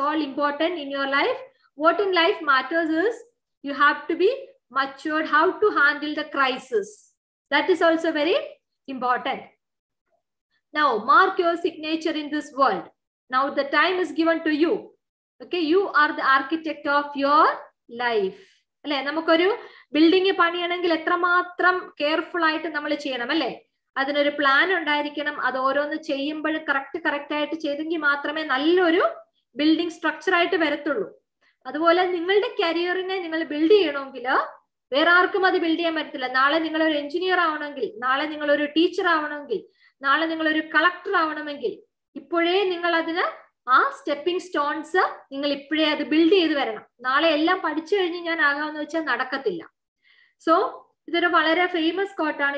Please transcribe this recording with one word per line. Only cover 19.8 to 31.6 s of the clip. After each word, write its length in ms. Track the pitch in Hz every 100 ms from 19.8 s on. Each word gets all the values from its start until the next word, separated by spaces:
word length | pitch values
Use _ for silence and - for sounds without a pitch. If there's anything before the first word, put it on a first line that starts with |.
| _ 294
ബിൽഡിംഗ് 380 | 330 370 392 381
പണിയണമെങ്കിൽ 520 | 339 349 349 359 349 320
എത്രമാത്രം 760 | - 349 349 349 349 - 349 370 - -
കെയർഫുൾ 440 | 294 330 330 349 320
ആയിട്ട് 220 | 302 370 294
നമ്മൾ 160 | 294 294
ചെയ്യണം, 260 | 285 254 240
അല്ലെ? 180 | 320 240 - _ _ _ 254
അതിനൊരു 300 | 277 294 285 294
പ്ലാൻ 280 | 285 285 349 359
ഉണ്ടായിരിക്കണം. 580 | 302 294 294 294 294 294 254
അത് 100 | 262 269
ഓരോന്ന് 300 | 277 294 311 320
ചെയ്യുമ്പോൾ 460 | 277 285 311 311 311 311
കറക്റ്റ്, 300 | 269 277 339 320
കറക്റ്റ് 300 | 285 294 302
ആയിട്ട് 180 | 294 311 294
ചെയ്തെങ്കിൽ 360 | 285 311 330 294
മാത്രമേ 360 | 285 294 311 311
നല്ലൊരു 500 | 262 302 359 349 349 659 - - _ _ 240
ബിൽഡിംഗ് 340 | 302 320 339 -
സ്ട്രക്ചർ 360 | 311 302 - 349
ആയിട്ട് 180 | 359 370 302
വരത്തുള്ളൂ. 420 | 294 302 240 165 - _ _ _ _